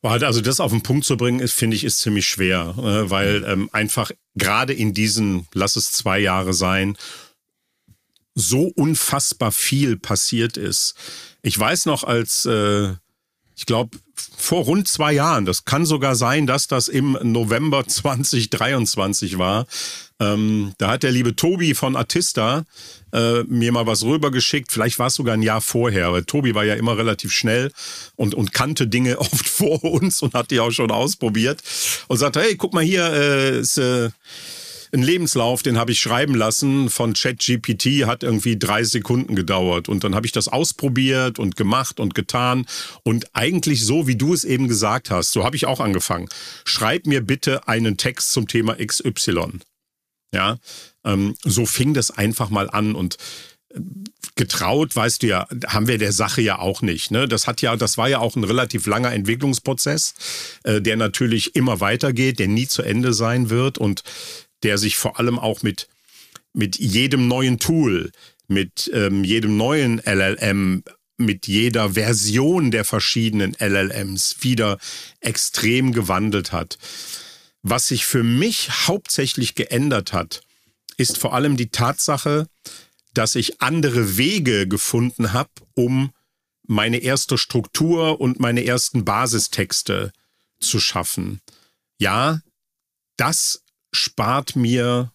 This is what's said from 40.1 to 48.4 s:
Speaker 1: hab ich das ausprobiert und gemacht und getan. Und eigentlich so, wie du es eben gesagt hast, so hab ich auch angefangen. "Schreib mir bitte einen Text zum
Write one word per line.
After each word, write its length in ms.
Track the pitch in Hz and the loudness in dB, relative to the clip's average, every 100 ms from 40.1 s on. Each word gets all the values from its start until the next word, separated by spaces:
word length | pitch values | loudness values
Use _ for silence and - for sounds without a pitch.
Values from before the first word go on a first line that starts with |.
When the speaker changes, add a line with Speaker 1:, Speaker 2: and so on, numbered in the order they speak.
Speaker 1:
hab 100 | 95 | 0
ich 60 | 117 | 0
das 160 | - - | -2 -2
ausprobiert 920 | 123 160 - 139 127 131 131 127 117 | 0 -2 -2 0 2 2 2 0 0
und 160 | 104 90 | -4 0
gemacht 420 | 98 123 131 - | 0 2 0 -4
und 160 | 107 | -4
getan. 500 | 98 95 123 123 127 123 - - - | -2 -2 0 0 0 -2 -8 -12 -6
Und 320 | - 113 - | 0 0 -2
eigentlich 500 | - 127 180 160 139 | -2 0 2 2 0
so, 220 | 107 147 143 | 2 2 2
wie 80 | |
du 180 | 117 139 | 2 2
es 120 | 175 | 2
eben 240 | - 120 131 | 2 0 2
gesagt 420 | 110 107 120 - | 2 2 0 0
hast, 220 | 92 82 | 0 0
so 100 | - | 0
hab 140 | 107 131 | 0 0
ich 100 | - | -2
auch 140 | 131 | 0
angefangen. 480 | 113 95 - 87 85 - - - | 0 0 0 -4 -6 -12 -16 -12
"Schreib 420 | - - 110 143 156 | -4 0 0 0 0
mir 160 | 139 | 0
bitte 440 | 107 135 - 135 - | 0 0 0 -2 0
einen 300 | 113 113 101 | 0 0 0
Text 340 | 131 123 - | -2 -2 -2
zum 160 | - | -2